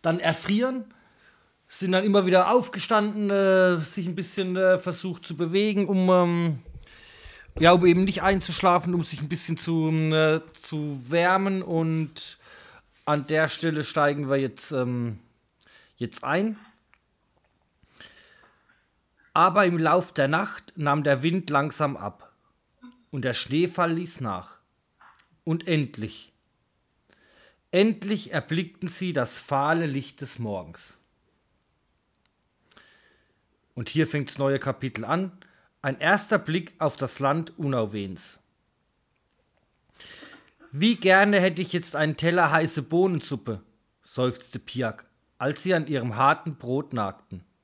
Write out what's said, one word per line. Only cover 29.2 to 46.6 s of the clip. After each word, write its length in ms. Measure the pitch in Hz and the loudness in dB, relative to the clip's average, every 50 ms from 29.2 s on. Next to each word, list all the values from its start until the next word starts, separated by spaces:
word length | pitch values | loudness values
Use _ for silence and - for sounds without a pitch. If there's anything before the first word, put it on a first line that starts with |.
| 123 117 - - | -4 -4 -6 -12
fahle 480 | - - 143 135 139 147 165 165 170 | -6 -4 -2 0 2 2 0 0 0
Licht 340 | 151 135 135 131 - - - | -2 -4 -4 -6 -8 -14 -16
des 180 | 139 127 - 113 | -16 -14 -10 -8
Morgens. 600 | 117 107 101 92 87 82 82 - - - - _ _ _ _ _ _ _ _ _ _ _ _ _ _ _ _ _ _ _ _ _ _ _ _ _ _ _ _ _ _ _ _ _ _ _ _ - _ _ _ _ _ _ _ _ _ _ _ _ _ _ _ _ _ _ _ | -8 -6 -6 -8 -10 -12 -16 -18 -20 -20 -20 _ _ _ _ _ _ _ _ _ _ _ _ _ _ _ _ _ _ _ _ _ _ _ _ _ _ _ _ _ _ _ _ _ _ _ _ -20 _ _ _ _ _ _ _ _ _ _ _ _ _ _ _ _ _ _ _
Und 140 | - 117 - | -10 -10 -4
hier 180 | - 151 156 | 0 0 0
fängt's 320 | - - 147 135 - - 131 | 0 0 -6 -6 -6 -6 -2
neue 200 | 139 135 139 135 | 0 0 0 0
Kapitel 460 | - 139 131 - - 131 - - 113 | -2 -4 -6 -4 -6 -8 -8 -8 -4
an. 280 | 104 151 175 190 190 - - - _ _ _ _ _ _ _ | -2 -2 -2 -2 -6 -10 -16 -20 _ _ _ _ _ _ _
Ein 180 | - 139 135 - | -6 -6 -6 -2
erster 400 | 143 160 196 208 208 - 220 202 | 2 2 2 2 2 0 -2 -2
Blick 360 | - - 160 185 165 - - _ | 0 -2 -4 -4 -4 -6 -6 _
auf 180 | 160 151 - | -2 -2 -2
das 240 | - 135 120 - - | -2 -6 -6 -4 -2
Land 380 | 135 139 143 165 160 - - - | 0 0 0 0 -2 -6 -10 -6
Unauwens. 800 | 165 139 135 123 110 101 104 107 101 95 95 87 - - - _ _ _ _ _ _ _ _ _ _ _ _ _ _ _ _ _ _ _ _ _ _ _ _ _ _ _ _ _ _ _ _ _ - - - - - - - - _ _ _ _ - - | -4 -2 0 0 -2 -2 -4 -8 -8 -8 -10 -12 -16 -18 -20 _ _ _ _ _ _ _ _ _ _ _ _ _ _ _ _ _ _ _ _ _ _ _ _ _ _ _ _ _ _ _ _ _ -20 -20 -20 -20 -20 -20 -20 -20 _ _ _ _ -20 -12
„Wie 240 | - 143 180 233 233 | -4 0 2 2 2
gerne 440 | - - 190 185 190 196 208 202 196 | 2 4 4 6 6 6 6 4 4
hätte 220 | 180 190 165 160 | 4 2 0 -2
ich 100 | 185 170 | -6 -4
jetzt 240 | - 175 160 - - | -4 -4 -4 -4 -2
einen 200 | 151 156 151 156 | 0 0 0 0
Teller 340 | - 156 170 170 180 170 151 | 0 0 2 2 4 2 4
heiße 320 | 151 160 160 160 - - | 4 2 2 2 -2 -4
Bohnensuppe“, 800 | 131 - 160 170 185 190 175 160 - - 143 113 - - 110 92 - _ _ _ _ _ _ _ | -6 -2 0 2 2 2 2 -2 -4 -4 -8 -8 -6 -8 -10 -10 -10 _ _ _ _ _ _ _
seufzte 560 | _ - - - 127 127 123 - - - - 127 | _ -12 -6 -2 -2 -2 -2 -6 -14 -14 -14 -14
Piak, 480 | _ - - 123 127 113 104 - - _ _ _ _ _ _ _ | _ -10 -8 -6 -6 -6 -6 -8 -20 _ _ _ _ _ _ _
als 240 | 123 139 147 - | -4 -4 -4 -4
sie 120 | - 185 185 | -2 0 0
an 120 | 165 151 | 0 0
ihrem 300 | - 151 131 117 123 107 | -2 -4 -4 -2 -4 -2
harten 400 | 110 131 139 151 147 - 165 143 | 2 4 4 4 2 -2 -10 -10
Brot 360 | - | -10